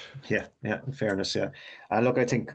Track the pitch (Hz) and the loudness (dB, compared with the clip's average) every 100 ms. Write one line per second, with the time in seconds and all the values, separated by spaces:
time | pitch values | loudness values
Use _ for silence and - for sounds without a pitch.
0 | - 139 - 107 - _ 110 104 127 - | -14 -14 -2 -2 -2 _ -2 -2 -4 -2
1 | 110 98 95 104 98 - - - - 104 | 0 0 0 -2 -2 -4 -18 -20 -2 4
2 | 123 123 123 120 - | 4 4 2 2 -2